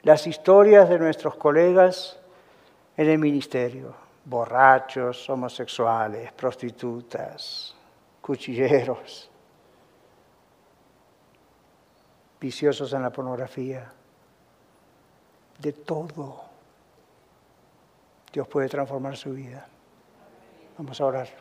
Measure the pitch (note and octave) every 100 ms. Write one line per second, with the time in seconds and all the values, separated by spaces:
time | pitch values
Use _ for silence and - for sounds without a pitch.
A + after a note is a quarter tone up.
0 | - D3+ E3 D#3 - G3 G#3 G3+ F3+ F3
1 | D#3+ D3+ D3+ - D3+ D3+ F3 F#3 F#3 F3+
2 | - - - - _ _ _ _ _ -
3 | D#3 D#3 D3+ C#3+ - C3 A#2+ C3 C3 -
4 | - _ C#3 B2 A2+ B2 C3+ C3 C3 C3
5 | B2 B2 - C3 B2 - A#2 - A#2 A2+
6 | A2 G#2 A#2 - C3 - A#2+ A2+ B2 A#2
7 | A#2+ - - - - - - - _ _
8 | _ _ - C3+ - A#2+ C3 C#3+ B2 A#2+
9 | - - - _ _ _ _ _ _ _
10 | _ _ _ _ _ _ _ _ _ _
11 | _ _ _ _ _ _ _ _ _ _
12 | _ _ _ _ C3 - D3 C3+ C3+ C3+
13 | B2+ C3 B2+ B2 C3 - C3 B2+ A#2+ _
14 | _ _ _ _ _ _ _ _ _ _
15 | _ _ _ _ _ _ D3 C#3+ - D#3
16 | E3 D#3 C#3 C3+ - _ _ _ _ _
17 | _ _ _ _ _ _ _ _ _ _
18 | _ _ _ D3 - D3 C3 D3 C3+ C#3
19 | C#3 C#3 C#3+ C3+ C3 C3 - _ _ _
20 | _ _ _ _ _ _ - - C#3 C3
21 | C#3 C3 B2 -